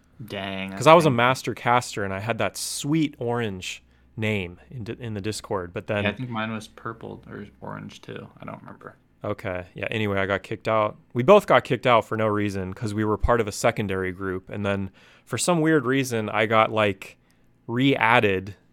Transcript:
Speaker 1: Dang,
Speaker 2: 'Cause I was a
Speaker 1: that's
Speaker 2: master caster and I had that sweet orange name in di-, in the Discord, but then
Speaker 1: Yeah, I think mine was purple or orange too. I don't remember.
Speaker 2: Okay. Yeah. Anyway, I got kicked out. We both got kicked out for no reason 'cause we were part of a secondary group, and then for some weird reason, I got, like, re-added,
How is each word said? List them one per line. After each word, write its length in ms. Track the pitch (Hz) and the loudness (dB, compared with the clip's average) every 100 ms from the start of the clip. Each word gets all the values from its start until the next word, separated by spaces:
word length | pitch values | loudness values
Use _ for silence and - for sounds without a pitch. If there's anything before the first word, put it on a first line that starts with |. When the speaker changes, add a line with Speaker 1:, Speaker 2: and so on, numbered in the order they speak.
| _ - 104 | _ -20 -12
Speaker 1:
Dang, 460 | 101 98 95 95 | -8 -8 -8 -8
Speaker 2:
'Cause 160 | 98 127 | 2 8
I 60 | |
was 120 | 170 160 | 8 8
a 40 | |
Speaker 1:
that's 60 | 117 | 4
Speaker 2:
master 360 | 123 131 - | 2 2 -4
caster 500 | 110 120 123 - - | -4 2 2 0 -6
and 100 | 98 | -6
I 60 | 95 | -4
had 180 | 110 113 | -4 -2
that 180 | 101 - | -2 -4
sweet 580 | - - 143 160 147 - | -8 -6 -2 0 0 -4
orange 640 | 120 120 113 92 - - _ _ _ - | -4 -4 -4 -8 -12 -14 _ _ _ -6
name 420 | 107 104 87 90 - | -2 -2 -4 -10 -16
in 140 | 127 107 | -12 -10
di-, 100 | 123 | -10
in 140 | 120 | -8
the 80 | 107 | -6
Discord, 520 | 101 - - 101 87 | -6 -8 -6 -6 -4
but 140 | 104 95 | -10 -4
then 180 | 104 101 | -2 -2
Speaker 1:
Yeah, 40 | |
I 40 | |
think 160 | 104 127 | -4 -8
mine 220 | 113 110 | -6 -6
was 140 | 110 - | -8 -12
purple 520 | - 113 110 107 101 - | -16 -14 -14 -14 -16 -16
or 160 | 107 104 - | -16 -16 -16
orange 400 | 104 104 104 - | -14 -12 -14 -18
too. 260 | - 110 104 - | -16 -16 -16 -16
I 40 | 107 | -16
don't 140 | - | -16
remember. 340 | 98 101 101 - _ _ | -18 -20 -20 -20 _ _
Speaker 2:
Okay. 420 | 104 104 104 90 87 110 | -8 -6 -6 -8 -10 -10
Yeah. 120 | 101 | -6
Anyway, 260 | 110 107 98 | -2 -2 -2
I 80 | 95 | 0
got 160 | 98 | -2
kicked 260 | - 110 113 | -4 -6 0
out. 260 | 110 107 - _ | 0 0 -4 _
We 80 | 120 | 0
both 260 | 127 208 - | 6 6 8
got 180 | 135 - | 4 4
kicked 200 | 123 127 | 0 4
out 200 | 117 - | 2 2
for 100 | 110 | -2
no 100 | 110 | 0
reason 460 | 104 104 98 92 | 0 -2 -4 -8
'cause 200 | 95 110 | -6 -6
we 100 | 104 | -2
were 140 | 107 104 | 0 0
part 240 | - 120 | 2 2
of 60 | 104 | 2
a 40 | |
secondary 600 | - 120 117 101 95 92 | 0 0 0 -2 -2 -4
group, 360 | 90 95 90 - | -4 -6 -6 -8
and 160 | 107 101 | -4 -2
then 240 | 98 95 - - _ _ | -2 -4 -12 -20 _ _
for 120 | 120 | -2
some 220 | - 170 | 0 2
weird 240 | 156 160 120 | 4 4 4
reason, 440 | 135 127 113 104 | 0 0 -2 -2
I 160 | 107 110 | 0 4
got, 260 | 113 113 | 4 4
like, 460 | 110 107 95 - - _ _ _ _ - | 2 0 0 -10 -20 _ _ _ _ -6
re-added, 880 | 120 139 131 110 123 107 95 98 - _ | 0 2 4 4 6 4 0 -4 -14 _